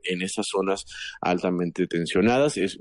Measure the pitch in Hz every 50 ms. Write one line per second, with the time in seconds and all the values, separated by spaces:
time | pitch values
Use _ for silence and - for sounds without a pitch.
0 | - 92 92 90 92 95 - - 104 - - 98 95 98 98 98 - - - -
1 | - - - - - 85 90 87 - 92 92 87 90 87 - - 90 - - 85
2 | 85 80 - 95 101 113 123 135 143 151 - 98 92 98 - -